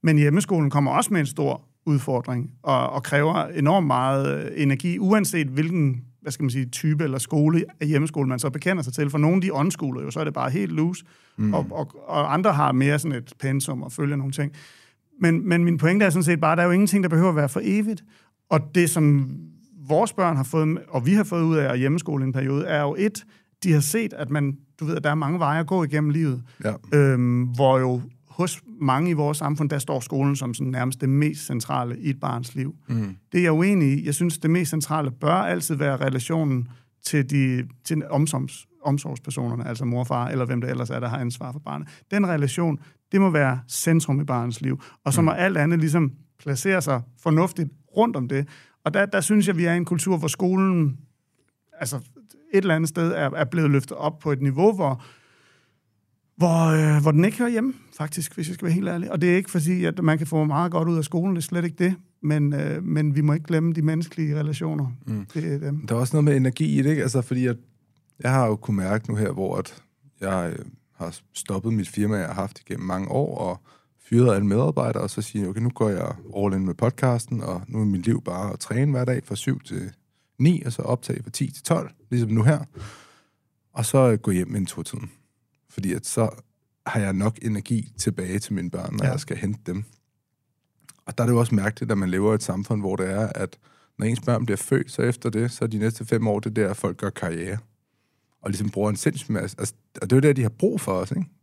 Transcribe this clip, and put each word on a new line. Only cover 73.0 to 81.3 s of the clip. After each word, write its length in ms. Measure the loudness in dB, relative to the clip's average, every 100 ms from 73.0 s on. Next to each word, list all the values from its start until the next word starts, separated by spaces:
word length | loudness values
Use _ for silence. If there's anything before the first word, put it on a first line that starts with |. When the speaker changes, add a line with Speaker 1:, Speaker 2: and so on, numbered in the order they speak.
| -2
Speaker 2:
år, 280 | -2 -2 -4
og 240 | -6 -6 _ _ _ _ _
fyret 260 | 4 6 4
alle 120 | 2
medarbejdere, 560 | 2 2 0 -2 -2
og 60 | -6
så 120 | -6
siger 220 | -6 -4
jeg, 60 | -4
"Okay, 120 | -2
nu 80 | -4
går 200 | 0 -2
jeg 260 | 0 -4 -8 -10 -2
all 160 | 0
in 120 | 0 -2
med 80 |
podcasten, 680 | 0 -2 2 0 0 -2 -6
og 180 | -6 -8 -6
nu 140 | -2
er 40 | 0
mit 200 | 0 0
liv 160 | 0
bare 300 | -2 -6 -6
at 60 | -8
træne 320 | -4 0 2
hver 140 | 2 0
dag 160 | -2 -4
fra 100 | -6
syv 240 | -4 -4
til 280 | -6 -8 -8 -14 _ _ _ _
ni, 240 | 4 4 -2
og 80 |
så 80 | -6
optage 420 | -2 -4 -4 -8
fra 60 |
ti 220 | -6